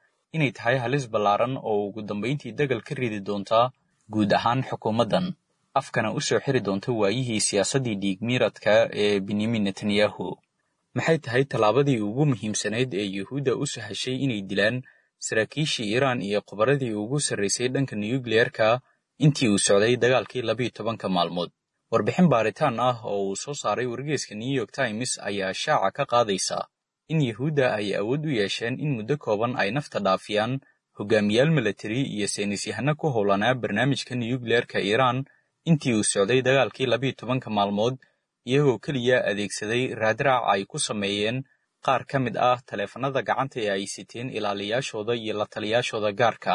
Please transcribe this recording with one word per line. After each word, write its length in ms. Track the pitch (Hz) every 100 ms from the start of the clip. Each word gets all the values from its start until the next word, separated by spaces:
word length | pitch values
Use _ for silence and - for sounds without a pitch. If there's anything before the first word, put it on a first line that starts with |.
| _ _ _
inay 180 | 160 135
tahay 260 | - 117 135
halis 280 | 117 143 120
ballaaran 480 | 107 101 101 120 131
oo 300 | 110 104 101
ugu 140 | 107
dambeyntii 500 | 104 104 110 147 123
dagal 300 | 113 147 113
ka 140 | - 123
ridi 240 | 123 107
doonta 520 | 98 101 98 113 127 - _ _ -
guud 220 | 107 101
ahaan 300 | - 113 127
xukuumaddan, 720 | 127 117 113 110 113 95 92 - _ _ _ 139
afkana 340 | - 123 110
u 80 | 117
soo 180 | - 113
xiri 200 | - 127
doonta 320 | 98 98 -
waayihii 480 | 117 98 117 123 107
siyaasaddii 560 | - 101 95 139 123 101
dhiig 240 | 98 95
miiradka 520 | 113 123 107 - 107 110 113
ee 260 | - 104 101
Benjamin 440 | 98 104 110 117
Netanyahu. 640 | 98 95 104 104 104 - - - _ _ _ _ _ 120
Maxay 220 | - 160
tahay 240 | 127 123 143
tallaabadii 540 | 123 107 117 143 120
ugu 240 | 104 123 151
muhiimsanayd 680 | 110 107 101 104 110 127
ee 140 | 92 104 98
Yuhuudda 380 | 95 139 131 113
u 100 | 143
sahashay 480 | - 107 98 127 127
inay 260 | 135 107
dilaan 400 | 95 98 104 123 - _ _ _
saraakiishii 680 | - 110 107 139 151 - 104 117
Iran 260 | 135 120
iyo 200 | 98 104
khubaradii 520 | - 98 110 143 127
ugu 260 | 104 107 147
sarreysay 480 | - 107 101 - 123
dhanka 260 | 135 135 107
nukliyeerka 880 | 104 131 120 110 123 - 110 127 - _ _ _
intii 300 | 151 147 120
uu 80 | 98
socday 380 | - 101 110 123
dagaalkii 440 | 117 127 101 123
labiyo 280 | 113 113 117
tobanka 400 | - 110 107 101
maalmood? 400 | 90 85 90 85 - _ _ _
Warbixin 360 | 113 110 - 180
baaritaan 500 | 120 110 - 147 113
ah 180 | 127 120 104
oo 160 | 101 98
uu 60 | 98
soo 180 | -
saaray 320 | 147 113 104 123
wargeyska 500 | 117 143 135 - 107
New 180 | 123 135
York 120 | 104
Times 400 | - 127 107 123 -
ayaa 300 | 104 101 95
shaaca 380 | 95 - 135 98
ka 120 | - 113
qaadaysa 520 | 120 113 95 - - - _ _ _ _
in 120 | 160
Yuhuudda 440 | 127 107 143 143 123 107
ay 120 | 104 98
awood 300 | 104 151 156
u 40 |
yeesheen 460 | 120 98 - 113 131
in 120 | 147 120
muddo 200 | 107 147
kooban 360 | - 104 117 -
ay 140 | 101
nafta 280 | 135 - 107
dhaafiyaan 540 | 98 95 - 104 110 135 - _ _ -
hogaamiyaal 520 | 104 107 104 110 151
military 500 | 156 107 98 110 120
iyo 240 | 127 104 98
saynis 400 | - 101 98 107
yahano 280 | 104 135 151
ku 120 | 160
howlanaa 440 | 120 101 98 110 127
barnaamijka 600 | 104 104 131 127 - 123
nukliyeerka 640 | 113 131 113 117 120 107
Iran 440 | 95 113 127 123 135 _ _ _ 165
intii 280 | 151 135 110
uu 80 |
socday 380 | 101 104 98 127
dagaalkii 440 | 123 135 110 - 131
labiyo 280 | 117 131
tobanka 360 | - 107 127 113
maalmood, 460 | 104 101 101 117 135 - _ _ _ 120
iyagoo 340 | 135 147 110
keliya 380 | - 139 120 127 -
adeegsaday 580 | 101 101 - 104 120 131 110
raadraac 480 | 110 110 139 127 107
ay 140 | 101 98
ku 140 | 156
sameeyeen 640 | - 110 98 101 107 127 139 _ _ _ -
qaar 180 | 123 -
ka 140 | 139
mid 160 | 123 95
ah 220 | 123 123 -
taleefanada 560 | 104 101 117 135 131
gacanta 380 | 104 104 135 127
ee 100 | 104
ay 140 | 98 98
siteen 400 | - 95 113 127
ilaaliyaashooda 840 | 110 104 101 101 120 135 110 107 120
iyo 180 | 107
la 120 | 104 104
taliyaashooda 640 | - 107 117 120 113 104
gaarka 400 | 98 117 - -